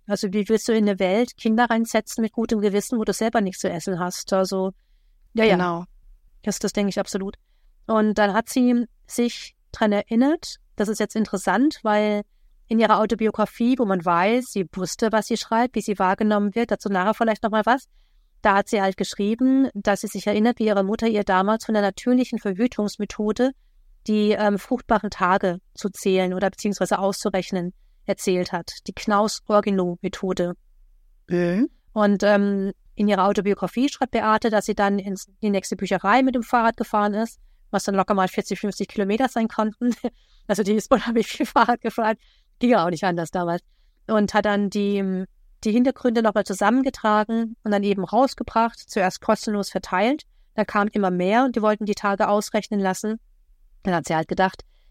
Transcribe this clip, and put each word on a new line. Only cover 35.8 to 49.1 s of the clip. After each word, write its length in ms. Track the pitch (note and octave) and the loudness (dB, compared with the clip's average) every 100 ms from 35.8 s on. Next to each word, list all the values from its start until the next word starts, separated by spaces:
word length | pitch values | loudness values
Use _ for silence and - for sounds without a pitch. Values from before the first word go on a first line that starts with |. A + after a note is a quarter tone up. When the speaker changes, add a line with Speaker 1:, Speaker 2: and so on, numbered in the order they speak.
| G3 F#3 G3 A#3+ | -2 -2 2 4
Speaker 1:
mit 120 | C4 | 4
dem 80 | B3 | 0
Fahrrad 340 | A3 A#3+ A3+ - | 0 2 2 0
gefahren 380 | A3 G#3+ G#3 | -2 0 0
ist, 260 | G#3 A3+ - - _ _ | -2 -4 -8 -20 _ _
was 140 | G3 | -4
dann 100 | - | 0
locker 200 | G3 F3+ | 0 2
mal 140 | G3+ F#3 | 2 0
vierzig, 320 | - - G3 | -2 -6 -6
fünfzig 280 | G#3 - G3 | -6 -6 -6
Kilometer 400 | - G3 A3 C4 | -4 -2 0 0
sein 200 | A#3 A3+ | 0 -4
konnten. 460 | - G#3+ - A#3+ A3 | -2 -4 -2 -4 -2
<laughs> 100 | A#3+ - _ _ - | -8 -10 _ _ -4
Also 180 | G3+ | -2
die 80 | G3 | 2
ist 180 | G#3+ - | 0 2
unheimlich 380 | A#3 A#3+ A3+ - | 0 2 -2 -2
viel 180 | - C4+ | -4 -2
Fahrrad 340 | C#4 A#3 A#3+ | 2 2 0
gefahren. 360 | A#3 - A3 A3+ _ _ _ _ | -4 -2 -2 -2 _ _ _ _
Ging 120 | A#3+ | 2
ja 140 | A3 | 4
auch 60 | E3+ | 2
nicht 140 | E3 | 0
anders 260 | F#3+ E3+ D#3+ | -2 -2 -4
damals. 320 | F#3 E3+ F3 - _ _ _ - | -4 -2 -4 -8 _ _ _ -2
Und 260 | G#3+ G3+ | 0 2
hat 120 | G#3+ G#3 | 2 2
dann 220 | G3+ G3+ | 0 -2
die, 560 | G#3 G3+ G3+ F#3+ F#3 F#3 _ _ _ | -2 -2 -2 -2 -4 -8 _ _ _
die 80 | G#3+ | 0
Hintergründe 520 | A3+ C4 - B3 A3+ | 2 2 0 0 2
nochmal 200 | A3 G#3 | 2 0
zusammengetragen 1120 | G3 F#3 G3+ B3+ C4 - G#3+ G#3+ G#3+ A3+ A3+ A#3 | -2 0 2 2 0 -2 0 2 2 -2 -4 -6
und 80 | G#3+ | -2
dann 140 | G3+ | 0
eben 180 | G3+ G3 | 0 -2
rausgebracht, 800 | F3+ A3 C4+ - A#3+ A3+ A3+ - | 0 2 2 0 -4 0 0 -4
zuerst 400 | - F#3 F#3 | -6 -2 -2